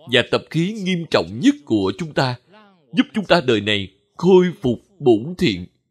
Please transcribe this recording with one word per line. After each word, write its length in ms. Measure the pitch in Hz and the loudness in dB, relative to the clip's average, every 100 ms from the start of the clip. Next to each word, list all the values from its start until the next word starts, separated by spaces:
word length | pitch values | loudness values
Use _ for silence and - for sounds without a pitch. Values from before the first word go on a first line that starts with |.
| - | -2
và 120 | 120 113 | 0 0
tập 120 | 120 - | -2 -4
khí 240 | 156 180 226 | -4 -4 -6
nghiêm 220 | 180 180 160 | -6 -6 -2
trọng 280 | - 85 107 | -2 -2 -2
nhất 160 | 226 285 - | 0 0 -2
của 280 | 107 95 - | -2 -2 -4
chúng 160 | 160 | -6
ta, 260 | 151 131 123 _ - _ _ _ 180 | -4 -4 -6 _ -20 _ _ _ -4
giúp 60 | 262 | -2
chúng 120 | 220 185 | -2 0
ta 160 | 175 | 0
đời 200 | 127 110 | 2 0
này 340 | 101 101 95 _ _ - | 0 -4 -4 _ _ -4
khôi 280 | 170 185 180 151 | 4 6 4 0
phục 180 | 127 107 _ - | -4 -4 _ -4
bổn 360 | 143 110 135 180 | 2 2 0 -2
thiện, 280 | 165 90 87 _ _ | -2 -2 -8 _ _